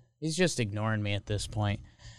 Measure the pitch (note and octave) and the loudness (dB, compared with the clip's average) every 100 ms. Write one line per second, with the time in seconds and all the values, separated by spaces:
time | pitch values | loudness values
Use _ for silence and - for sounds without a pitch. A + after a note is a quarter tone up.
0 | - _ D#3 D#3+ F3+ - A2 G#2 A2 G#2+ | -20 _ -4 2 2 2 -2 0 0 2
1 | G#2 G2+ - G#2 - G#2+ G#2 G2+ - - | 0 -2 0 -2 -2 0 0 0 -6 -20
2 | - | -20